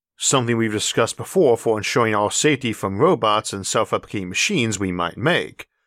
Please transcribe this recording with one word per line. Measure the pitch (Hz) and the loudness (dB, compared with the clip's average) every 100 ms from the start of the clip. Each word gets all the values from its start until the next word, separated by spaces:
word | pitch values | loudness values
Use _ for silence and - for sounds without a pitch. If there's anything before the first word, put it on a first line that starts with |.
| _ - | _ -6
something | - 135 120 117 | 0 2 2 2
we've | 113 | 0
discussed | 104 - - 117 - | 0 -2 0 -2 -2
before | - 190 147 113 | -4 4 4 4
for | - 107 | 2 0
ensuring | - 131 113 | 0 0 2
our | 107 104 | 2 0
safety | - 151 139 117 | 0 0 0 -2
from | 104 98 95 | -4 -4 0
robots | 160 160 110 107 - | 2 2 2 0 -2
and | 98 92 | -6 -4
self-replicating | 120 107 107 - 107 90 | -2 0 -2 -4 -8 -6
machines | 92 - 190 113 95 | -2 0 0 0 -2
we | 95 | -2
might | 87 87 - | -2 -4 -2
make. | 135 156 76 - - _ | -2 0 -4 -10 -20 _